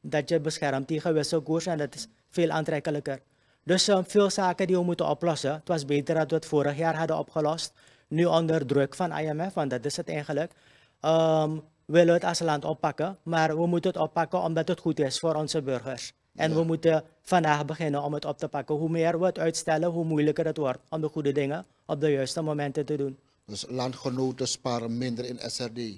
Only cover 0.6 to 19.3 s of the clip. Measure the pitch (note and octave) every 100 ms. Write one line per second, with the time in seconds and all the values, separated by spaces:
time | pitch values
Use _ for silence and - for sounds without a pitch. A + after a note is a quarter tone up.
0.6 | C#3+ C3+ C#3 D#3+ F3 D#3 C#3 E3 C#3+ E3
1.6 | E3+ D#3 C#3+ - - _ _ - E3 D#3
2.6 | D3+ D3 D#3+ D3 C#3+ C3+ _ _ _ _
3.6 | - F#3 G#3+ F#3+ F#3 G#3 G3 G3 F#3 F3
4.6 | F#3 F3+ F3 E3+ D3+ D3 E3+ D3+ C3+ D3+
5.6 | - E3 C#3 D3 C#3 D#3+ D#3 D#3+ - D3+
6.6 | C#3+ C#3+ E3 D#3 D#3+ D#3+ - D#3+ D3+ D#3+
7.6 | - _ _ _ _ D#3 F3 E3 E3 D#3+
8.6 | B2+ C#3 C#3 - F3 D3+ D#3 D3+ F#3 F#3
9.6 | C#3+ B2 D3 D#3 E3+ D#3 D3 C#3+ E3+ _
10.6 | _ _ _ _ D#3 D#3+ D#3+ D#3+ D#3 D#3
11.6 | - _ - D#3+ E3+ E3+ F3+ E3+ E3 D3
12.6 | - D#3+ D#3 - E3 G3 E3 E3 D#3+ D#3
13.6 | E3+ E3+ F#3 F3 D#3 - D#3+ F3+ E3+ D#3+
14.6 | D#3+ F3 E3+ D#3 C#3 - E3 D#3 D3+ D#3+
15.6 | C3+ B2 B2 B2 - _ _ - D#3+ D#3
16.6 | E3 D#3+ E3 D#3 D#3 _ - F3+ D#3 D3
17.6 | C#3+ D#3+ D#3+ C#3+ D3 D3 D3 C#3 D#3 D3
18.6 | - D3+ D#3+ E3 E3 E3+ F#3